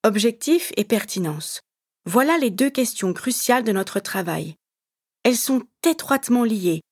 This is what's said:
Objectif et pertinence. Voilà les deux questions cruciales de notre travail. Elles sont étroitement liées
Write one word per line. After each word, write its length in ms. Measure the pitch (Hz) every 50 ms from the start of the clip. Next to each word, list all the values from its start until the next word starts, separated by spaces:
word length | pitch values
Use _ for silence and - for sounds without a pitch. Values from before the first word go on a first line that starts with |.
| - 220
Objectif 640 | 202 208 208 233 233 _ - - 320 349 339 - - -
et 80 | 208
pertinence. 720 | - 233 208 196 - - 190 180 160 151 151 160 - - - _ _ _ _ _ _ _ _ _
Voilà 320 | - 170 240 262 294 330 339
les 120 | 277 240
deux 200 | 180 196 254 277
questions 420 | 277 - 254 233 - - - 185
cruciales 540 | 175 - - 254 240 - - - 240 254 240
de 80 | 220 208
notre 260 | 190 190 - - 202
travail. 560 | 196 - - 196 185 170 160 160 160 160 156 _ _ _ _ _ _ _ _ _ _ _ _ _ _
Elles 100 | 240 247
sont 280 | 233 - - 269 254 - _ _ _ -
étroitement 600 | 339 320 330 - - 277 269 - - 240 247 240
liées 340 | 226 220 208 185 175 165 160 - _